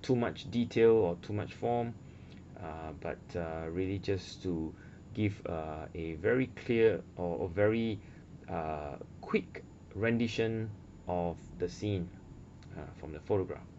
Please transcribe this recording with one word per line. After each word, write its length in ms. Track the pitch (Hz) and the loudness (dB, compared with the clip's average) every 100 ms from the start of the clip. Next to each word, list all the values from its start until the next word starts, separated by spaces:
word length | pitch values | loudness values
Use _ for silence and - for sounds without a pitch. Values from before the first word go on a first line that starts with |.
too 160 | - 127 | 4 4
much 340 | 117 - - | 4 -2 -2
detail 420 | 117 117 - 113 | 0 2 8 10
or 240 | 113 90 87 | 10 8 2
too 180 | - | -2
much 180 | 104 90 | -4 -4
form, 400 | - 113 120 120 110 - - - - - - | -2 0 2 0 -4 -14 -16 -16 -16 -16 -12
uh, 340 | 82 80 80 76 | -8 -8 -8 -6
but, 380 | 82 - - 87 | -6 -6 -4 -4
uh, 300 | 82 80 80 | -2 -2 -2
really 280 | 82 95 98 | 0 0 0
just 440 | 90 95 - - | 0 -2 -2 -6
to 300 | 95 85 80 - - - - | -2 0 -2 -6 -16 -16 -10
give, 340 | - 107 101 - | 0 0 0 -4
uh, 400 | 82 78 78 78 | -4 -4 -6 -6
a 200 | 87 80 | -6 -4
very 320 | 80 98 123 127 | 0 2 4 2
clear 560 | - - 117 113 87 - - | -4 0 6 8 6 -4 -4
or 280 | 87 82 | -2 0
a 40 | 92 | -2
very, 520 | 87 104 113 113 104 - - - - - | 4 4 4 2 -2 -8 -18 -16 -16 -6
uh, 480 | 85 80 76 73 69 - - | -4 -2 -4 -4 -8 -12 -12
quick 420 | - 110 - - - - - | 0 0 0 -12 -14 -18 -12
rendition 760 | 95 110 117 117 110 113 113 110 104 - - - | 0 2 4 2 2 0 2 -4 -6 -14 -14 -2
of 300 | 90 85 82 - - | 0 0 -2 -10 -4
the 100 | 90 | -4
scene, 400 | - 104 101 87 - - - - - - | -2 0 0 -2 -8 -16 -16 -16 -18 -14
uh, 60 | 87 69 - | -12 -12 -12
from 140 | 80 | -10
the 80 | 76 | -10
photograph. 460 | - 107 90 71 - | 0 2 2 -4 -10